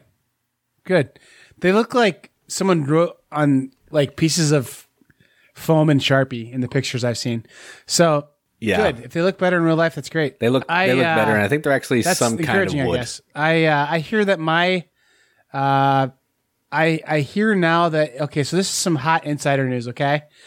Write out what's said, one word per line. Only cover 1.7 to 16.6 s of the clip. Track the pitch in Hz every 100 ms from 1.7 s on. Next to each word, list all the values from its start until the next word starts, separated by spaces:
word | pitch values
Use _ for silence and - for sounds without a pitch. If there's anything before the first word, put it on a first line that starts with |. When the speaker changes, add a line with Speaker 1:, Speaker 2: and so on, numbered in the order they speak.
Speaker 1:
look | 202 226
like | 254 214 - - _ -
someone | - 190 170 139
wrote | 156 175 - _
on, | 151 147 135 135 _ _
like, | 151 139 -
pieces | 160 170 151
of | 151 117 - - _ _ _ _ _ _ -
foam | - 156 156
and | 139
Sharpie | - 135 131 120 117
in | 131
the | 123
pictures | 143 131 127
I've | 120 113
seen. | 123 117 - - - - -
So, | - 170 147 147 _ _ _
Speaker 2:
Yeah. | 110 95 113
Speaker 1:
good. | 117 120
If |
they | 170
look | 180 185
better | 180 180
in |
real | 165 160
life, | 165 151
that's | -
great. | 160 147 -
Speaker 2:
They | 117
look, | 127 127
Speaker 1:
I, | 170 190
Speaker 2:
they | -
look | 170
Speaker 1:
uh, | 160
Speaker 2:
better, | -
and | 107
I | 101
think | 151
they're | 151
actually | 135 - 123
Speaker 1:
that's | 95 -
Speaker 2:
some | 120 113
kind |
of | 147
Speaker 1:
encouraging, | 196 185 147
I | 123
Speaker 2:
wood. | 123
Speaker 1:
guess. | 120 - -
I, | 147 156 165 160
uh, | 147 147
I | 165
hear | 143 220 202
that | 180
my, | 160 165 180 185 - _ _ _ _ _ _
uh, | 139 139 135 139 135 131 - _ _ _ _